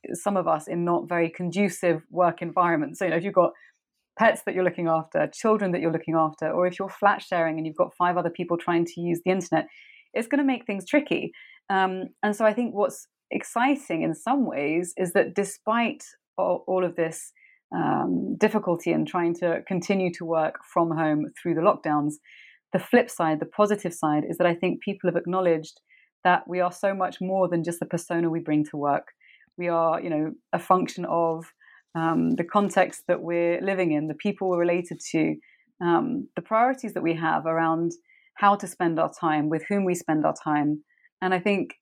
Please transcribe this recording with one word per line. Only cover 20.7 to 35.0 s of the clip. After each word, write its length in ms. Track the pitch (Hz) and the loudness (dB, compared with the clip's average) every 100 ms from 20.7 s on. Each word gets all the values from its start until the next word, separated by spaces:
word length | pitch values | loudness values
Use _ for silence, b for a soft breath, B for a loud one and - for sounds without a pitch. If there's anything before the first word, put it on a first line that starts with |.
from 240 | 180 170 160 | 0 0 2
home 300 | 156 151 151 - | 2 0 -2 -6
through 140 | 170 | -2
the 60 | 160 | 2
lockdowns. 540 | 180 - 165 151 147 151 B B B B _ | 2 2 0 0 -2 -6 B B B B _
The 60 | 180 | -4
flip 320 | - 240 - | 4 2 2
side, 300 | - 160 156 | -2 -2 0
the 60 | - | -4
positive 480 | - 208 208 180 | 0 2 2 -2
side, 300 | - 156 151 - | -4 0 0 -2
is 80 | 165 | 0
that 80 | 180 | 0
I 80 | |
think 280 | 170 185 - | 2 -2 -2
people 260 | - 190 180 | -6 -2 -2
have 80 | 165 | -2
acknowledged 640 | 175 185 180 160 156 - b b b _ | -2 0 2 0 -2 -18 b b b _
that 240 | 185 180 - | 2 2 0
we 120 | 180 | -2
are 120 | 180 | -2
so 220 | 175 196 | 0 -2
much 260 | 196 185 - | 0 -4 -4
more 280 | 180 190 180 | -2 0 2
than 140 | 170 | 0
just 160 | 165 170 | -2 -6
the 60 | 170 | -6
persona 440 | 170 - 170 170 | -6 -4 -2 0
we 100 | 165 | -2
bring 240 | 165 151 151 | 0 0 0
to 100 | 147 | -2
work. 320 | 143 139 - _ b b b - | 0 0 -4 _ b b b -8
We 120 | 175 | -2
are, 320 | 170 165 165 | 2 2 0
you 100 | 175 | -2
know, 220 | 151 156 - _ | -2 -2 -6 _
a 60 | 180 | -6
function 460 | - 185 - - | 4 4 4 -4
of, 480 | 175 170 165 160 165 _ b b _ | -2 0 0 -2 -8 _ b b _
um, 360 | 165 160 165 165 | -2 0 2 0
the 120 | 165 | 0
context 580 | 170 208 202 190 185 - - | 0 2 2 2 2 0 -2
that 140 | 175 | -2
we're 380 | 165 170 170 175 | 0 0 2 0
living 320 | 196 190 175 | 0 0 2
in, 160 | 151 156 | 0 -2
the 60 | |
people 340 | 151 208 196 190 | -2 -2 0 0
we're 100 | 175 | 2
related 420 | 175 175 175 165 | 2 0 -2 -10